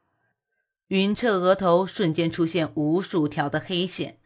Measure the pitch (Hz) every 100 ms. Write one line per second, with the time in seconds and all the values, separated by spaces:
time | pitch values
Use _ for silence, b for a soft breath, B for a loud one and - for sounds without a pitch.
0 | _ _ _ _ _ _ _ _ - 190
1 | 196 208 240 196 180 190 190 175 185 -
2 | 185 156 165 160 165 175 156 - 151 170
3 | 185 185 147 151 143 151 151 180 180 -
4 | 151 -